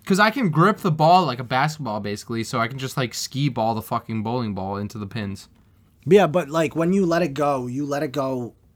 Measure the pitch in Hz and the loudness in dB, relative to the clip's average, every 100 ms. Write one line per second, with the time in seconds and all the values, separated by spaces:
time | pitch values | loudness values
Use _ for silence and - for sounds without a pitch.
0 | - 190 214 277 208 151 196 214 196 156 | 0 2 2 2 0 4 4 4 0 4
1 | 156 185 156 120 120 127 151 156 123 107 | 6 6 4 -2 -2 0 0 -2 -6 -4
2 | 101 101 - 117 110 123 117 135 131 - | -4 -6 -6 -6 -2 -2 -2 -4 -8 -4
3 | 120 - - 131 143 120 113 110 - 120 | -4 -4 -8 -2 0 0 0 -2 -4 -6
4 | - 110 107 123 110 95 95 101 104 110 | -4 -4 -2 -4 -4 -4 -6 -6 -6 -8
5 | 101 117 101 95 - _ _ _ _ _ | -10 -8 -8 -8 -14 _ _ _ _ _
6 | 135 202 247 175 139 160 156 156 170 196 | 4 6 6 0 -2 0 0 0 0 2
7 | 180 165 170 139 143 139 123 127 143 143 | 2 2 0 0 0 0 -2 -6 -4 -4
8 | 151 139 135 127 117 - _ | -4 -2 -2 -2 -6 -10 _